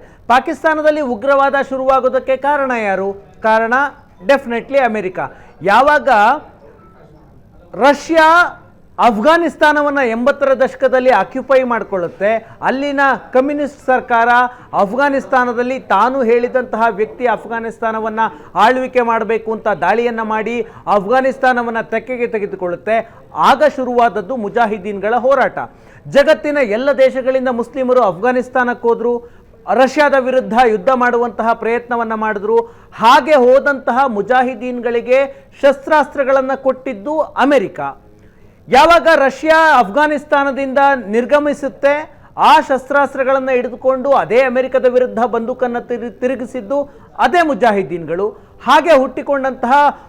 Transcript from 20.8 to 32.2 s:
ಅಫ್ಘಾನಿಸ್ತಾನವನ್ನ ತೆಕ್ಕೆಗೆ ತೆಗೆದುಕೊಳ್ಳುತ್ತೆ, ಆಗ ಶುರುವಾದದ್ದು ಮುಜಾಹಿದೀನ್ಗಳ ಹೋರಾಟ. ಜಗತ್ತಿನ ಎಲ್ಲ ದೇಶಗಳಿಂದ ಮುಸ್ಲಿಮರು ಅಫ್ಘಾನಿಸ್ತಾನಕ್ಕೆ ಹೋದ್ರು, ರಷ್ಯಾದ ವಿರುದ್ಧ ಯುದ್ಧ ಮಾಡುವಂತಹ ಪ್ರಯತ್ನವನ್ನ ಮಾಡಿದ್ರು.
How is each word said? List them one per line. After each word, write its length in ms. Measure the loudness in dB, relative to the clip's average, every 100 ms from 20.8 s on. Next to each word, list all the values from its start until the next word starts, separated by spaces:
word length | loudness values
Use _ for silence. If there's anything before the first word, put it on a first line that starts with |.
| -4
ಅಫ್ಘಾನಿಸ್ತಾನವನ್ನ 920 | -2 0 0 0 0 0 0 -2 -6
ತೆಕ್ಕೆಗೆ 460 | -6 -8 -6 -6 -4
ತೆಗೆದುಕೊಳ್ಳುತ್ತೆ, 800 | -4 -6 -6 -8 -6 -4 -4 -4 -12 -12 0
ಆಗ 280 | 2 4 2 0
ಶುರುವಾದದ್ದು 640 | -2 0 0 0 -6 -6
ಮುಜಾಹಿದೀನ್ಗಳ 800 | -6 -2 -2 -4 -8 -6 -2 -2
ಹೋರಾಟ. 420 | 2 2 0 -2 -10 -14 -20 -20 -2
ಜಗತ್ತಿನ 500 | 2 4 2 0 -2
ಎಲ್ಲ 340 | 0 0 0
ದೇಶಗಳಿಂದ 560 | 2 2 2 -2 -2 -2
ಮುಸ್ಲಿಮರು 540 | -4 -6 -4 0 2
ಅಫ್ಘಾನಿಸ್ತಾನಕ್ಕೆ 840 | 2 0 -2 -2 -2 -2 -2 -2 -2
ಹೋದ್ರು, 600 | -2 -2 -4 -8 -20 -20 -14 -2
ರಷ್ಯಾದ 400 | 0 2 2 2 2
ವಿರುದ್ಧ 340 | 0 -2 0 2 2
ಯುದ್ಧ 240 | 2 0
ಮಾಡುವಂತಹ 600 | 0 2 0 -2 -2 -2
ಪ್ರಯತ್ನವನ್ನ 600 | -2 -2 -4 -4 -4 -4
ಮಾಡಿದ್ರು. 480 | -4